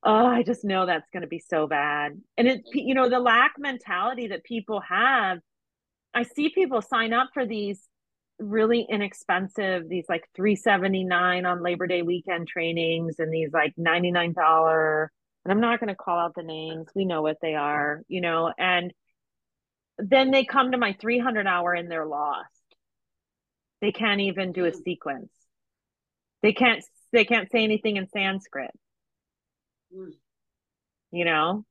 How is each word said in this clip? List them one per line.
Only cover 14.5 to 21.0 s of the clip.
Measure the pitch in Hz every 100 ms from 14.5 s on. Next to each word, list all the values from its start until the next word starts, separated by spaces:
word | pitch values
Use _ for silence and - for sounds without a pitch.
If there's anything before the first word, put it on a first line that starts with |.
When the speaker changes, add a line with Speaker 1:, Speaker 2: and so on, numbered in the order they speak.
| 160 160 160 156 156 156 _ _ _ 180
Speaker 1:
and |
I'm | 202
not | 233 233
gonna | 220 185
call | - 175
out | 170 165
the |
names. | 160 160 160 160 160
We | 196 190
know | 160
what | 156 156
they | 165 151
are, | 147 147 147 147 -
you | 180
know, | 175 165 165 -
and | 185 180 175 - _ _ _ _ _ _ _ _ _ -
then | 208 262 262
they | 269
come | 262 269 254
to | 254
my | 226
three | 190